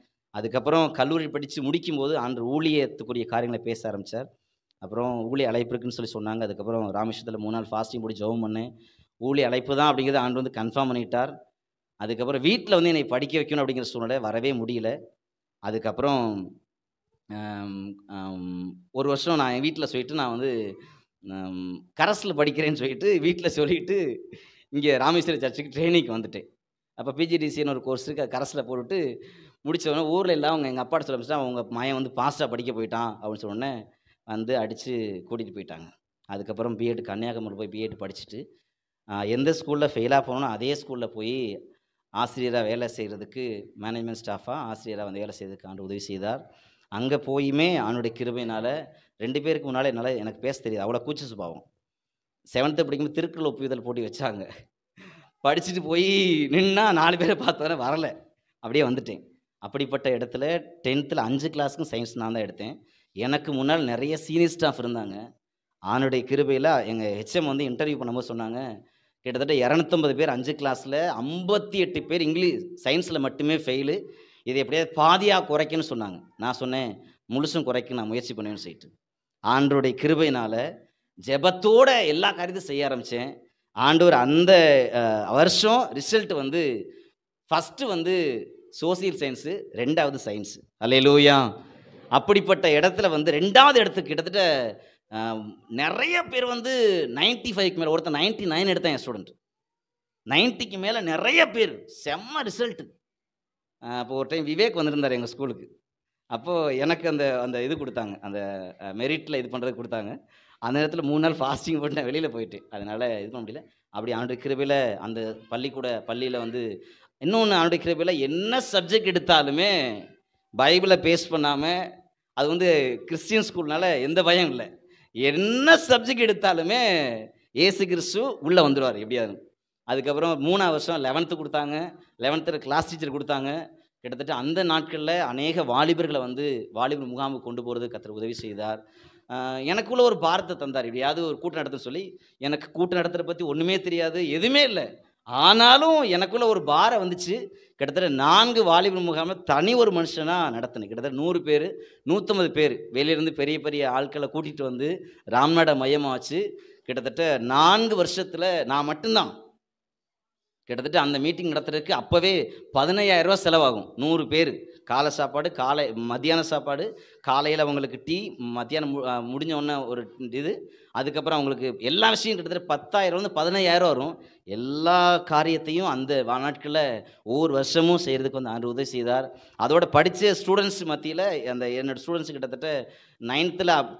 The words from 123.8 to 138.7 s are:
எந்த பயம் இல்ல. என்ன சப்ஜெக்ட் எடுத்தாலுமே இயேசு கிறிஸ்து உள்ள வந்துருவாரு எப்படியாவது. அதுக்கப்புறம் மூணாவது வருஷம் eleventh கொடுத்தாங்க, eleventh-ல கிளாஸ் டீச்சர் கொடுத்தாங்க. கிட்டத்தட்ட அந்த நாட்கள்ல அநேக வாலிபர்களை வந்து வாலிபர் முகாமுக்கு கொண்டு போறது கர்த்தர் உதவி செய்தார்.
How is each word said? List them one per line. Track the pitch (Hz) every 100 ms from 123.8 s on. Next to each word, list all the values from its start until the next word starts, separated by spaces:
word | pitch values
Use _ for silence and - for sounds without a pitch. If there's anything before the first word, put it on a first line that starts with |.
| 180 147
எந்த | 135 170
பயம் | 170 175 170
இல்ல. | 123 101 - _ _ _
என்ன | 110 139 151 208 247 294 330
சப்ஜெக்ட் | 320 247 226 247 220
எடுத்தாலுமே | 196 196 165 165 240 226 170 135 113 110 _ _
இயேசு | 123 185 196 190
கிறிஸ்து | 175 - 196 247 220
உள்ள | 147 180 147
வந்துருவாரு | 139 131
எப்படியாவது. | 104 110 120 107 95 - _ _ _
அதுக்கப்புறம் | - 131 131 143 165 156 147
மூணாவது | 196 185
வருஷம் | 151 151 165
eleventh | 131 147 170 165
கொடுத்தாங்க, | 143 147 143 151 170 - _ -
eleventh-ல | 127 156 156 156
கிளாஸ் | 131 147 160
டீச்சர் | 165 151
கொடுத்தாங்க. | 139 139 139 135 156 160 - _ _
கிட்டத்தட்ட | 123 123 131 131
அந்த | 135 165
நாட்கள்ல | 175 160 160 156 156 175
அநேக | 139 123 151 165
வாலிபர்களை | 135 123 156 165 160 147
வந்து | 123 127 143 123 -
வாலிபர் | 107 127 143 127
முகாமுக்கு | 123 135 127
கொண்டு | 120 120
போறது | 120 120 120
கர்த்தர் | 120 104
உதவி | 107 113
செய்தார். | 117 113 101 107